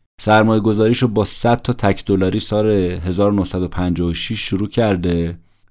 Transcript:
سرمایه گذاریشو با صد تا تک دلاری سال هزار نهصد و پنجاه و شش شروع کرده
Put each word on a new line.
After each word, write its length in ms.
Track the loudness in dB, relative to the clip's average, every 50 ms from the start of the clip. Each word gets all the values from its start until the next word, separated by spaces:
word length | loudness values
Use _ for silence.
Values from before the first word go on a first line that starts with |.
| _ _ _ -6
سرمایه 400 | 0 2 4 4 4 4 2 2
گذاریشو 480 | 2 2 2 2 2 2 2 2 0 0
با 160 | 0 0 -2
صد 320 | 0 -2 0 0 2 0
تا 160 | 0 0 -4 -4
تک 320 | 0 0 0 0 0 0
دلاری 360 | 0 0 2 2 0 0 -2
سال 260 | -2 -2 0 0 2
هزار 680 | 2 2 2 0 -2 -4 -4 -4 -4 0 0 2 2 2
نهصد 300 | 0 0 -2 -2 -4 -4
و 60 | -4
پنجاه 420 | -4 -2 -2 -2 0 0 -2 -2
و 40 | -2
شش 260 | -4 -6 -6 -6 -6
شروع 280 | -6 -4 -4 -4 -4 -2
کرده 720 | -2 0 0 0 0 0 0 -2 -2 -2 -2 -4 -6 -10 -16 _ _ _ _ _